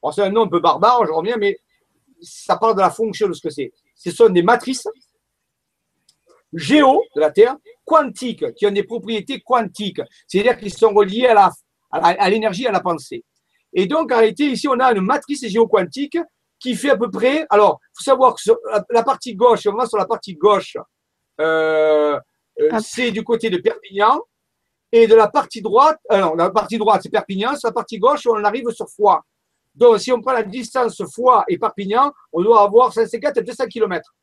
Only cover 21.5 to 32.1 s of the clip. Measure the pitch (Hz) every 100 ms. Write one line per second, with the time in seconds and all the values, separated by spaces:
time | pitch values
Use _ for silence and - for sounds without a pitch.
21.5 | 160 160 156 156 151 151 143 _ _ _
22.5 | - 151 220 220 - 240 208 226 226 226
23.5 | 180 220 233 196 190 208 311 - _ _
24.5 | _ _ _ _ 233 226 226 208 294 -
25.5 | 226 202 208 302 311 - 202 180 165 175
26.5 | 190 208 226 208 - 165 214 202 196 226
27.5 | 285 233 233 - 220 220 294 240 220 208
28.5 | 226 240 226 208 - 202 156 _ _ _
29.5 | _ _ _ 240 214 240 247 226 254 208
30.5 | 233 233 262 233 - 180 - 247 254 -
31.5 | 180 220 - 196 220 285